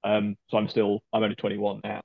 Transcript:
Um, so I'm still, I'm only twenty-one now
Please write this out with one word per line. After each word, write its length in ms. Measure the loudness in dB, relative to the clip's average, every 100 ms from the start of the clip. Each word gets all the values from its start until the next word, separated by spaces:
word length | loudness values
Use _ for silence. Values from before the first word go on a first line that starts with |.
Um, 340 | 2 2 2 -4 _
so 100 | 0
I'm 120 | 0
still, 340 | 2 2 0 _
I'm 120 | 0
only 120 | 0 0
twenty-one 460 | -4 -2 -2 -2
now 180 | -6 -8